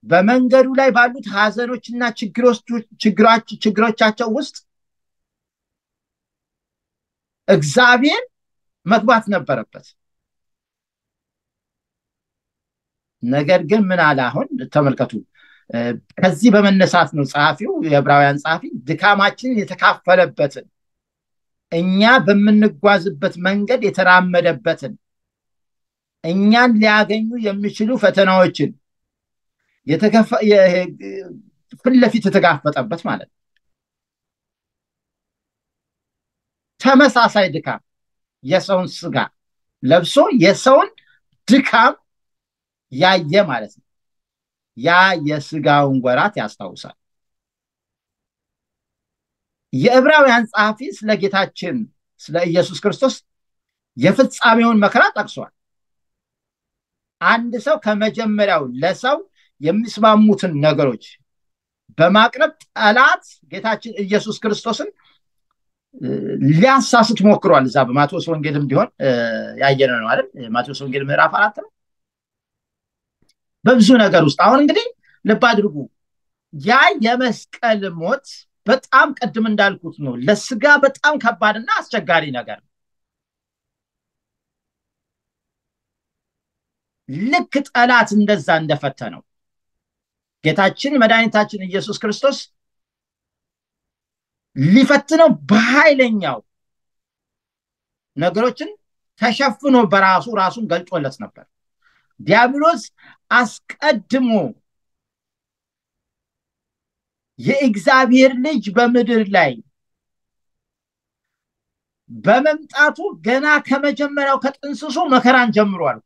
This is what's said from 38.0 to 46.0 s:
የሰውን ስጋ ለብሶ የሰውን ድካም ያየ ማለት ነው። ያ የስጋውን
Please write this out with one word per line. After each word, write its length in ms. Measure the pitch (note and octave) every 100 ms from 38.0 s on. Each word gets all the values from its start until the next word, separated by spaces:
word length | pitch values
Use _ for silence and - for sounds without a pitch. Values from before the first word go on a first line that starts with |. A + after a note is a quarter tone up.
| _ _ _ _
የሰውን 440 | C3 F#3 F3+ F#3+ F3+
ስጋ 260 | - E3+ A#2+ G#2 _ _ _ _ _
ለብሶ 340 | C3 E3 E3+ C4+ E4 C4+
የሰውን 500 | F3 G3 - C#4 - _ _ _ _ _ -
ድካም 460 | C4+ - A#3 A#3+ - _ _ _ _ _ _ _ _ _
ያየ 420 | B2+ F3+ F#3+ D#3 F#3
ማለት 300 | F#3 B2 G#2+
ነው። 120 | _ _ _ _ _ _ _ _ _ _ -
ያ 140 | C3 F3 F#3+ F3+
የስጋውን 760 | D3 D3+ C#3+ D#3+ C#3+ C#3+ C#3+ C3+